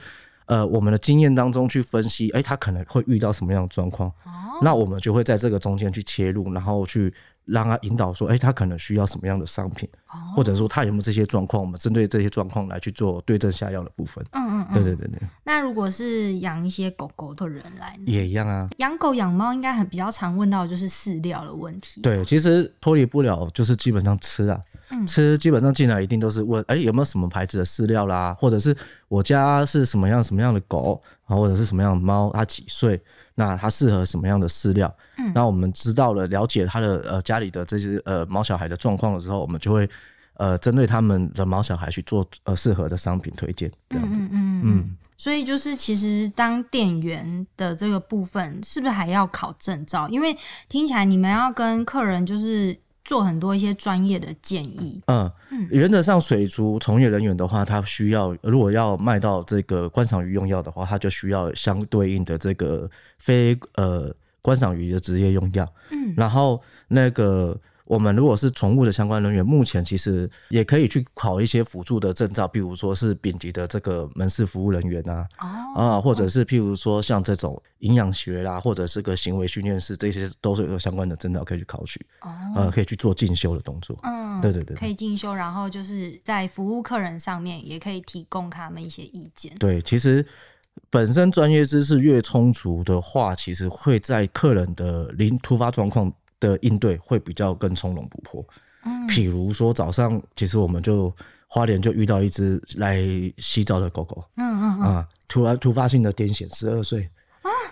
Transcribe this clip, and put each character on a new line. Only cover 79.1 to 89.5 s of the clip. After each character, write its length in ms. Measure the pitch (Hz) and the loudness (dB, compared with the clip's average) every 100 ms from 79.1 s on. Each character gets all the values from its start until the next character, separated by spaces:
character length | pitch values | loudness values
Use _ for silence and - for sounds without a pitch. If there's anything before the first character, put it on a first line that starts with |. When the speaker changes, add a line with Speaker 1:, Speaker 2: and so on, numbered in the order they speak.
| 92 | -4
Speaker 1:
行 220 | 92 95 | -2 -2
为 80 | 90 | -2
训 160 | 107 | -4
练 160 | 101 95 | -4 -4
师， 160 | 87 98 | -6 -4
这 160 | 104 | -4
些 180 | 95 95 - | -4 -8 -4
都 140 | 104 | -2
是 120 | 101 85 | 0 -2
有 120 | 92 | -4
相 160 | 92 | -4
关 140 | 92 92 | -4 -4
的 80 | 80 | -4
证 160 | 90 | -4
照 100 | 90 | -4
可 120 | 78 | -4
以 40 | 87 | -8
去 60 | |
考 180 | - - | -8 -12
取， 140 | - - - _ | -12 -14 -18 _
Speaker 2:
哦。 100 | 180 170 190 208 | -16 -12 -4 0
Speaker 1:
呃， 140 | 92 | 2
可 100 | 110 | 2
以 40 | |
去 100 | 95 | -2
做 200 | 107 107 | 0 0
进 200 | 92 98 | 2 0
修 200 | 90 87 82 | 2 0 -2
的 60 | |
动 180 | - 76 | -6 -12
作。 180 | - - | -12 -10
Speaker 2:
嗯， 360 | 247 233 214 196 | -8 -8 -8 0
Speaker 1:
对， 100 | 202 | 0
对， 100 | 180 | 0
对， 120 | 143 | -6
对。 20 | 160 | -8
Speaker 2:
可 100 | 214 | -8
以 80 | |
进 220 | 196 214 202 | -6 -6 -6
修， 180 | 208 | -6
然 180 | 196 170 | -6 -6
后 160 | 190 196 | -6 -8
就 140 | 196 | -10
是 360 | 196 202 175 - | -10 -8 -10 -10
在 240 | - 208 185 | -6 -4 -4
服 180 | - 196 | -6 -6
务 160 | 240 | -6
客 160 | 226 240 | -4 -4
人 200 | 180 165 | -4 -6
上 220 | - 175 | -8 -8
面 260 | 180 165 143 | -8 -10 -12
也 120 | 160 | -10
可 120 | 208 | -8
以 120 | 185 | -10
提 240 | - 180 160 | -12 -16 -10
供 220 | 185 180 | -10 -8
他 180 | 160 165 | -12 -14
们 140 | 165 | -12
一 60 | 165 | -14
些 140 | - | -14
意 280 | 160 120 - | -16 -16 -18
见。 200 | - - | -16 -16